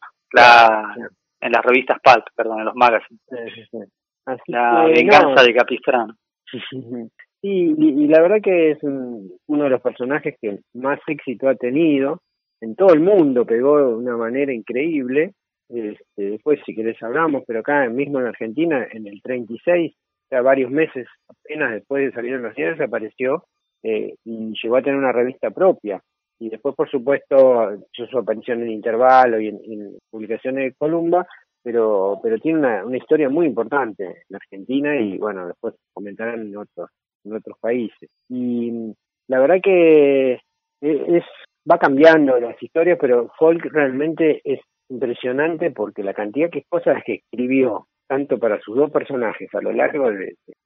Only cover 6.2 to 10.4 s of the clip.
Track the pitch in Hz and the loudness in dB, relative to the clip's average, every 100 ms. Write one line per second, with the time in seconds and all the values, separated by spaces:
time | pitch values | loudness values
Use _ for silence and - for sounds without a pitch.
6.2 | _ _ _ 123 - 131 117 123 113 _ | _ _ _ -16 -14 -16 -12 -12 -14 _
7.2 | _ _ 196 190 175 156 156 139 147 156 | _ _ -4 0 0 4 2 4 4 6
8.2 | 170 214 202 180 160 151 147 139 127 117 | 6 4 2 4 4 2 -4 -6 -8 -12
9.2 | 95 90 - 147 143 127 127 - 123 147 | -16 -16 -4 -2 0 0 -2 -4 -4 -4
10.2 | 151 - | -4 -8